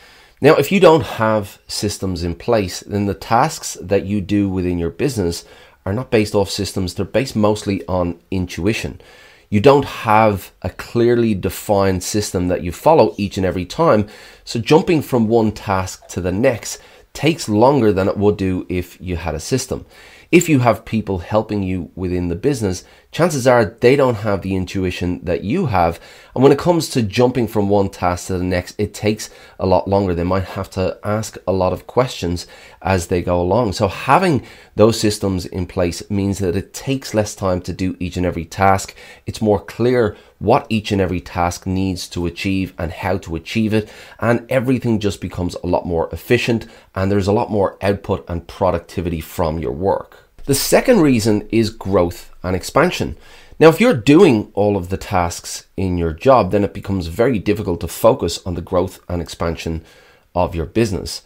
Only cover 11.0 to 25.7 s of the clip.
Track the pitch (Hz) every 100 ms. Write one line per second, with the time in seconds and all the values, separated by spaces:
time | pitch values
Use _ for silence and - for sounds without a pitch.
11 | 117 120 117 95 95 - - 101 98 92
12 | - 107 - 95 90 90 87 82 147 160
13 | 113 - 98 - 92 90 87 - 165 110
14 | 104 - - - - 120 107 151 190 160
15 | - 127 110 117 107 - - 95 92 -
16 | - - 90 92 131 117 - - - -
17 | _ - 147 170 - 107 123 143 110 92
18 | 98 104 101 101 95 92 - 90 85 -
19 | 87 85 80 78 - 131 - - - -
20 | - - _ 175 170 143 120 104 - 110
21 | 104 95 87 107 113 104 95 92 82 -
22 | 92 87 87 85 135 131 101 90 - -
23 | _ - 175 147 127 123 101 - 123 135
24 | 131 110 110 98 95 95 90 98 92 -
25 | 90 87 82 85 95 165 170